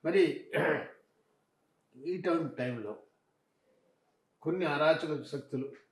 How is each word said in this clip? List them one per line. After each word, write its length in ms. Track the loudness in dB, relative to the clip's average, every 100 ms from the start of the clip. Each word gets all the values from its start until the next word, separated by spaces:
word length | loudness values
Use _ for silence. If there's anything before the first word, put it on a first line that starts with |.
| 4
మరి 460 | 6 6 2 -4 0 2 0 -4 -16 _ _ _ _ _ _ _ _ _ -10 -6
ఈ 160 | -2
టైమ్, 340 | 0 0 -2 -4
టైంలో 400 | -4 -4 -8 -10 -16 _ _ _ _ _ _ _ _ _ _ _ _ _
కొన్ని 240 | -4 -2 0
అరాచక 580 | 2 4 4 0 -6
శక్తులు 500 | -6 -10 -6 -6 -6 -12 _